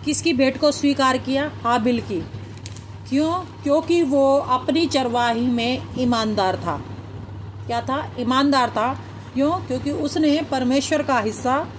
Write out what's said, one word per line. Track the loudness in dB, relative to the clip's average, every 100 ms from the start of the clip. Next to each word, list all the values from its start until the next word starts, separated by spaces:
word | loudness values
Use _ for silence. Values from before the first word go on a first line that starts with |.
किसकी | -2 0 0
भेंट | 4 2 4
को | 2
स्वीकार | 2 0 4 2 2
किया? | 0 -2 -2 -4
हाबिल | 0 2 2 0
की। | -2 -6 -6 -12 -12 -14 -14 -14 -16 -16 -2
क्यों? | 0 2 -2 -6 -8
क्योंकि | 2 2 4 2
वो | 4 4 4 4
अपनी | 2 0 2 0 2
चरवाही | 0 0 0 0 2 0
में | 0 0 -2 -6 -2
ईमानदार | 0 2 0 0 0 0
था। | -4 -6 -8 -14 -14 -14 -14 -14 -14 -12 -6
क्या | -4
था? | -2 -4 -4 -4
ईमानदार | 0 4 4 4 2
था। | 0 -2 -2 -10 -16 -8
क्यों? | 0 0
क्योंकि | 0 -2 -4 -2
उसने | -2 -2 2 4 4 2
परमेश्वर | 0 2 2 2 0
का | 2 2
हिस्सा | 0 -2 0 0 -2